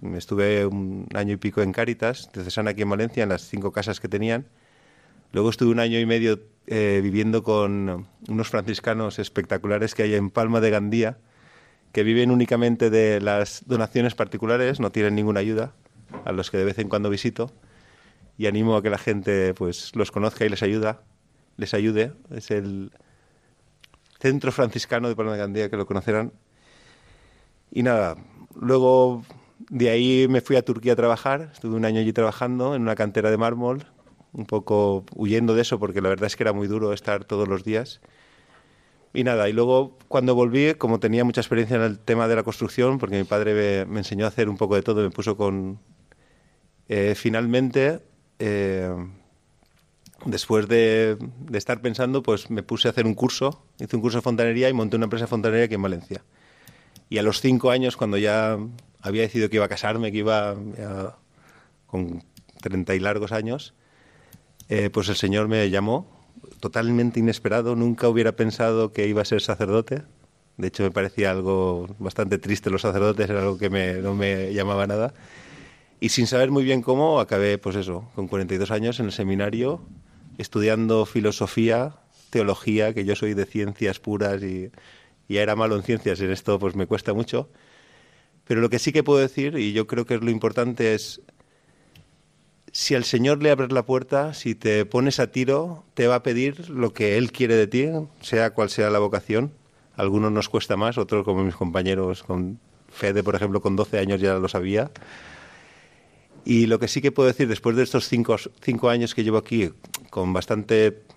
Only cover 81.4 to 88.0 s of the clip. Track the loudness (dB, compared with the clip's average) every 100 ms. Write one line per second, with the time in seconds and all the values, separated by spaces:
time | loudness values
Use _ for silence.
81.4 | -2 0 2 2 -2 -8 _ _ _ -2
82.4 | 0 0 0 0 0 0 -2 -2 -2 -2
83.4 | -4 -4 -6 -2 -4 -2 -4 -2 -2 -2
84.4 | -4 -8 -10 -16 -20 -20 _ _ -4 0
85.4 | 2 2 2 0 0 -2 0 -2 -2 -2
86.4 | 0 0 0 -2 -2 -2 -2 -2 -2 -4
87.4 | -6 _ _ _ _ _